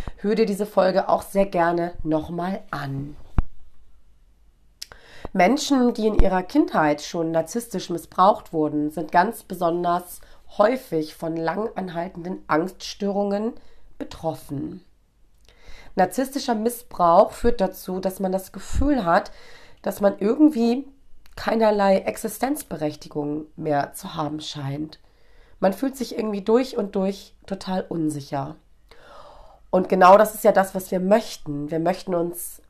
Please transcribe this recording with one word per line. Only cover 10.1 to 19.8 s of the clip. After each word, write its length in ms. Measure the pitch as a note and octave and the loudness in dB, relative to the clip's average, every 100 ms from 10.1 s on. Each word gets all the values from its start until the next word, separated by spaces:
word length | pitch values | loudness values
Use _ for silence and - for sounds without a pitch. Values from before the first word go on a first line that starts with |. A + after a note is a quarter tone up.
| - - - - - | -14 -20 -20 -8 2
häufig 580 | G#3 B3+ - D#3+ D#3 | 2 2 -4 -4 -4
von 220 | - E3 E3 | -8 -8 -4
lang 320 | E3 F3+ A3+ | -4 -2 -4
anhaltenden 680 | G#3+ F#3 E3+ F3+ F3+ E3+ - - | -6 -8 -6 -8 -8 -10 -10 -2
Angststörungen 1040 | D#3 F#3 - - - G3+ G3 G3+ G3+ A3+ D4 - - - - | 0 0 -6 -14 -6 -4 -2 -2 -2 -4 -8 -16 -20 -18 -14
betroffen. 840 | C4 - D#3+ D#3 - C#3+ D#3 F3+ - _ _ _ _ _ - _ - - - - | -14 -8 -8 -8 -8 -8 -8 -12 -18 _ _ _ _ _ -20 _ -16 -16 -6 0
Narzisstischer 580 | F#3 - C4+ C4+ B3+ | 0 0 -4 -4 -4
Missbrauch 800 | A3 A3 A#3+ - - F3 E3+ A3 | -2 -2 -4 -10 0 6 6 6
führt 280 | - - - | 2 0 2
dazu, 400 | F#3+ - - F#3 | 0 -4 -8 -6
dass 200 | F#3+ F#3 | -6 -4
man 120 | F#3+ | -4
das 200 | F#3+ - | -4 -6
Gefühl 520 | F#3+ - - C#4 C#4 | -14 -4 2 2 2
hat, 280 | F3 F3+ - - - - - - | 4 2 2 -8 -20 -20 -20 -10